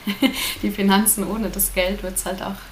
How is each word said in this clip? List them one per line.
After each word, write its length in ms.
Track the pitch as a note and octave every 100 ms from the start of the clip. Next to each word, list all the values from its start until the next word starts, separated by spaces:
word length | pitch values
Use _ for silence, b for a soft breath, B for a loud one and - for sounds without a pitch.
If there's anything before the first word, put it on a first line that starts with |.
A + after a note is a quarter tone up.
| -
<laughs> 560 | G3+ C4+ - - -
die 80 | G#3
Finanzen 560 | G3 G3 G3 G#3+ - E3+
ohne 240 | A3 G3
das 220 | F#3+ F#3+
Geld 280 | - F3+ G#3
wird's 240 | F#3 F#3+ F#3
halt 160 | F#3+
auch 140 | G3 G3 -